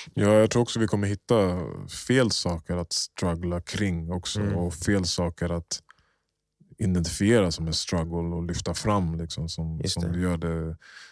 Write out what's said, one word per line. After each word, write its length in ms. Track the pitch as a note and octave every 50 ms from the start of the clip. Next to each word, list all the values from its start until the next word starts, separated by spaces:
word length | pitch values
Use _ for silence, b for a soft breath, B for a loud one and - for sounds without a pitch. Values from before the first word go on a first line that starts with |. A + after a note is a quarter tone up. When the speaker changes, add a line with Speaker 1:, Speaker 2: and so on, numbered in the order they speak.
| B B B
Speaker 1:
Ja, 200 | A#2+ G#2 G#2 G#2+
jag 180 | G#2+ A2 A2
tror 100 | - A#2+
också 180 | A#2+ - - A#2
vi 80 | A2
kommer 200 | G#2 - G2+ G2+
hitta 540 | G2 G#2 - - - A#2+ A2 G2 F2+ F2+ F2+ E2 G#1+ - - - - - - -
fel 240 | - B2 C3 B2+ G#2
saker 460 | - - - F2+ E2+ E2+ - - F2+
att 160 | F2 F2 - -
struggla 680 | - - - _ - F#2 F2 E2+ E2 F2+ F2 F2 F2
kring 500 | - - - G#2 G#2 G2 F2 E2 D#2+ E2
också. 280 | F2+ F2 - - - -
Speaker 2:
Mm. 160 | G#2 G2+ G2+
Speaker 1:
Och 180 | F2+ F2 F2 E2+
fel 320 | - - A2+ G2+ G2 F2+
saker 440 | E2+ - - F2 E2 - - E2+ E2+
att 340 | E2+ E2+ - - - - - b b b b b b b b b _ _ _ _ _ _ _ _ -
identifiera 720 | - - F#2 F2+ F2 E2 E2+ E2+ - G2 G#2 A#2+ A2+ F#2+ E2+
som 160 | D#2+ - E2
en 60 | E2 D#2
struggle 600 | - - - F#2 E2+ E2 E2 E2+ E2+ E2+ E2+ E2+
och 80 | E2+ E2+
lyfta 300 | F2 F2+ - - F2+ E2+
fram, 440 | - - A2 G#2 G2+ F2+ E2 E2
liksom, 320 | E2 E2 D#2+ - - D#2+ E2
som, 300 | - - E2 D#2+ D#2+ D#2 D#2+
Speaker 2:
Just 100 | F#2+ -
Speaker 1:
som 180 | F2+ E2+ E2+
Speaker 2:
det. 80 | E2+ F2
Speaker 1:
gör 180 | F2+ F2+ F2
det, 400 | E2 E2 E2+ E2 E2 D#2+ D#2+ D#2+ B B B B B B B